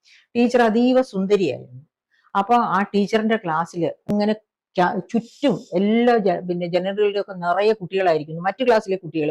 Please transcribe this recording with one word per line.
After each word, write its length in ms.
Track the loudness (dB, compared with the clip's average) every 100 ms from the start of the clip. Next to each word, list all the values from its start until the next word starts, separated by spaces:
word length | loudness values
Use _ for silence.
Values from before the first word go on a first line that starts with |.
| _ _ _
ടീച്ചർ 280 | 0 2 4
അതീവ 400 | 2 2 4 2
സുന്ദരിയായിരുന്നു. 760 | 0 -2 0 2 0 -4 -12 -20 -20 _ _ _ _
അപ്പൊ 200 | -4 2
ആ 240 | 2 2 0
ടീച്ചറിന്റെ 540 | 0 0 0 0 0 0
ക്ലാസ്സിൽ 480 | 0 -2 -4 -2 -4 -4 -4
ഇങ്ങനെ 240 | -2 0 -2 _ _ _ -2
ച-, 220 | 0 -2 -4
ചുറ്റും 480 | -6 -6 -2 -2 -2 -4
എല്ലാ 400 | -2 2 2 4 2
ജ-, 240 | 2 -2 -4
പിന്നെ 200 | -6 -2
ജനറലുകളുടെ 540 | -2 -2 0 0 0
ഒക്കെ 140 | -6
നിറയെ 380 | -6 -2 0 2
കുട്ടികളായിരിക്കുന്നു. 720 | 0 -4 -2 0 0 -2 -6
മറ്റു 200 | -6 -2
ക്ലാസ്സിലെ 320 | 0 0 0 -6
കുട്ടികൾ 320 | -6 -4 -4